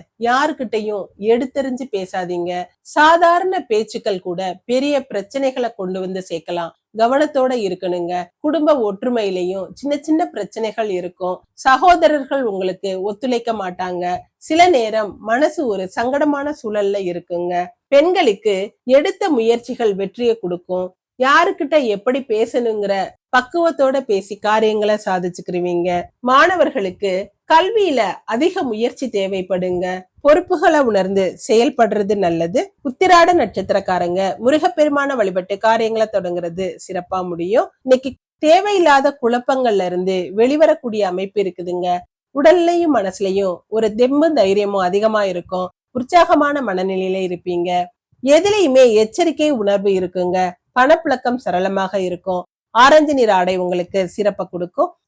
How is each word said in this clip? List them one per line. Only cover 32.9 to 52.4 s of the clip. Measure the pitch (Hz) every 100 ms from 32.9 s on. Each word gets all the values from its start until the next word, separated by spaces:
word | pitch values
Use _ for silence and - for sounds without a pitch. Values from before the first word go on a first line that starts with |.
| - 370 349 339
நட்சத்திரக்காரங்க | 349 - 202 190 202 185 180 175 180 190 185
முருகப்பெருமான | 240 302 349 349 302 285 277 254
வழிபட்டு | 196 185 185 196
காரியங்களை | 220 226 220 226 220
தொடங்குறது | 196 180 175 170 170 185 - -
சிறப்பா | 180 175 185 180
முடியும். | 170 175 247 - _
இன்னைக்கு | 262 254 262 - _ _
தேவையில்லாத | 311 349 415 392 320 277 277 277
குழப்பங்கள்ல | 233 240 262 262 247 196
இருந்து | 180 180 185 185 170 202
வெளிவரக்கூடிய | 254 302 320 311 240 214
அமைப்பு | 196 180 196 208
இருக்குதுங்க. | 190 180 175 180 180 180 - _ _
உடல்லையும் | 277 320 349 339 349 330
மனசுலயும் | 240 190 - 190 190 190 170 _
ஒரு | 220 220
தெம்பும் | 214 247 285 330
தைரியமும் | 285 196 202 202 202
அதிகமா | 180 202 220 214
இருக்கும். | 196 175 - 185 185 - _
உற்சாகமான | 254 254 349 349 311 285 294
மனநிலையில | 226 185 190 190 185 190 180 175
இருப்பீங்க. | 180 175 180 180 180 _ _ _
எதுலயுமே | 254 311 403 427 311 262 247
எச்சரிக்கை | 214 220 - 339 311 302
உணர்வு | 247 202 202 196
இருக்குங்க. | 190 185 185 180 185 180 - _ 247
பணப்புழக்கம் | 269 330 302 262 247 247
சரளமாக | 190 180 190 196 190 202
இருக்கும். | 185 175 190 180